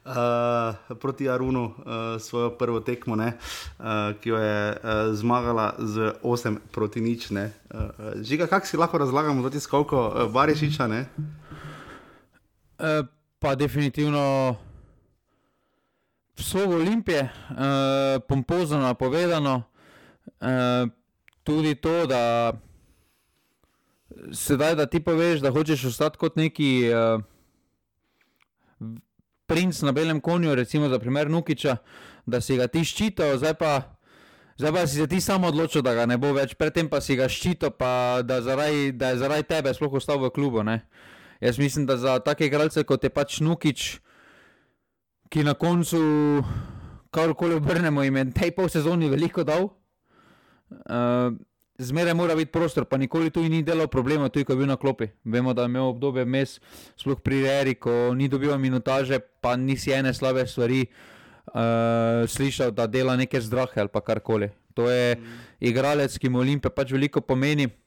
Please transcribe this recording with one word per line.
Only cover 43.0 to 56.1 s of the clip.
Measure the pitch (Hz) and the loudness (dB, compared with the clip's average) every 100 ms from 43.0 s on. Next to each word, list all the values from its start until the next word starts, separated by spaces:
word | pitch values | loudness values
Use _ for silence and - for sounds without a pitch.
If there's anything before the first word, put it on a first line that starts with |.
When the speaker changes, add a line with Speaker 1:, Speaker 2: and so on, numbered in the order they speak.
Speaker 2:
je | 135 | 2
pač | - 139 - | 0 -2 0
Nukić, | 156 170 156 123 - - _ - - - - _ _ _ _ _ _ _ _ | 0 2 0 0 -6 -8 _ -20 -20 -20 -20 _ _ _ _ _ _ _ _
ki | 156 | 0
na | 147 | 0
koncu, | 139 165 175 160 170 156 151 147 147 - - - - - - _ | 2 2 2 0 2 2 2 2 2 0 -6 -8 -14 -18 -20 _
karkoli | - 165 151 170 | -2 0 0 0
obrnemo, | 160 147 170 170 143 | 0 0 0 2 2
jim | 139 135 | 2 0
je | 131 | 0
tej | 120 175 | 0 0
pol | 170 180 | 0 0
sezoni | 165 151 175 156 | 2 2 2 2
veliko | 135 170 - | 2 0 0
dal, | 156 156 202 - _ _ _ _ _ _ _ _ _ | 0 0 0 -6 _ _ _ _ _ _ _ _ _
eh, | - - 120 120 123 123 117 - _ _ _ | -20 -6 -2 2 2 0 -2 -12 _ _ _
zmeraj | 127 147 170 | -6 0 0
mora | 170 170 160 | 2 2 0
biti | 151 | 0
prostor, | 165 165 160 123 | 0 0 0 0
pa | 135 | 0
nikoli | 131 165 160 | 0 0 0
tu | 170 | 0
ni | 165 160 | 0 0
delal | 151 165 156 | 0 0 0
problema, | 135 127 151 135 | 0 2 2 2
tudi | 147 | 0
ko | 135 | 0
je | 131 | 0
bil | 139 | 2
na | 131 | 0
klopi. | 113 107 110 _ | 0 -2 -6 _
Vemo, | - 117 127 | -2 0 0
da | 120 | 0
je | 123 | 0
imel | 127 131 | 0 -2
obdobje | 120 139 | -2 -2